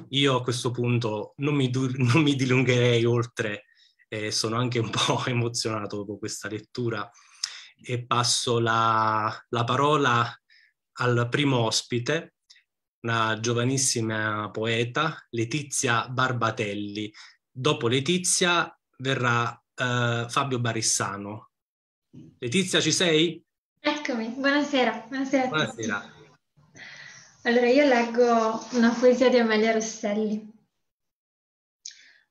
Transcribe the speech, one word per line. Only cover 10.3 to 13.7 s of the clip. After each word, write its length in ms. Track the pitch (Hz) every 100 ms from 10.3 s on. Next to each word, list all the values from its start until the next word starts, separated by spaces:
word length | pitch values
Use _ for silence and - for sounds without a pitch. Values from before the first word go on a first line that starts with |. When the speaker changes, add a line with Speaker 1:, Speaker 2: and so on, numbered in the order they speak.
| - _ _ _ _ _ -
Speaker 1:
al 300 | 123 120 120
primo 340 | 143 139 127
ospite, 680 | 113 - - 120 120 160 170 _ _ - _ _ _ _
una 380 | 117 117 110 110
giovanissima 1080 | 120 120 123